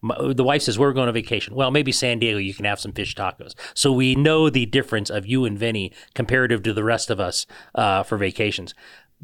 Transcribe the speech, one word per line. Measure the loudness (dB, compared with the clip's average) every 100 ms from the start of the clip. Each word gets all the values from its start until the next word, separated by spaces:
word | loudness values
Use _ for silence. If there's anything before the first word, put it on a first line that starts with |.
M-, | -4 -2 0
the | 2
wife | 4 4
says, | 2 2
"We're | 2
going | 4 0
on |
vacation." | 0 -2 -4 -4
Well, | -2 2
maybe | 2 2
San | 0 0 0
Diego, | 0 0
you | -4
can | -4
have | -2 -2
some | -6
fish | -6 -8
tacos. | -4 -6 -6 -16 -16 -12
So | 0 2
we | 4 4
know | 4 4 4 4
the | 2
difference | 2 0 0 -4 -2
of | -6 -2
you | 0
and | 0 -2
Vinny | -2 -2 -6 -10 -16
comparative | -6 0 2 2 2
to | 0
the | -2
rest | 0 0 -2
of | -2
us, | -2 -2 -6 -14 -8
uh, | 0 2 2
for | 0 -2
vacations. | -2 0 -2 -2 -10 -16 -20 -20 _ _